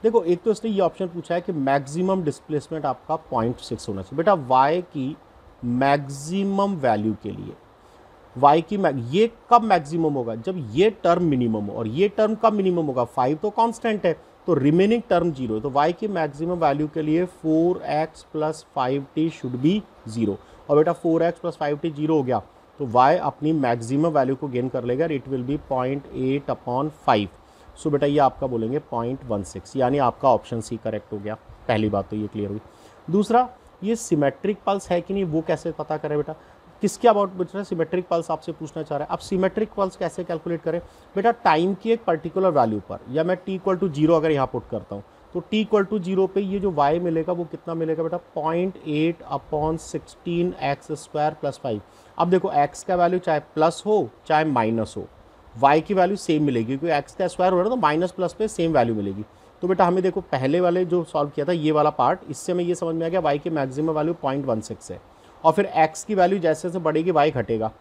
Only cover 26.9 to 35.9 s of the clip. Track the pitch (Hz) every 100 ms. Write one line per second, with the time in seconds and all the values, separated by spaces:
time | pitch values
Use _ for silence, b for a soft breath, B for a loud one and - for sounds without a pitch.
26.9 | - - 110 98 - B B B - 156
27.9 | 143 143 147 135 - 131 120 113 143 -
28.9 | 120 117 135 127 104 95 98 - 135 123
29.9 | 143 127 - 135 110 - 117 - 117 113
30.9 | 107 - 104 104 107 - - - 110 107
31.9 | 98 95 107 104 110 101 104 - B B
32.9 | B - 190 208 226 247 - - - 196
33.9 | 226 - 156 139 - 190 202 - 196 -
34.9 | 175 175 196 185 156 160 156 170 156 151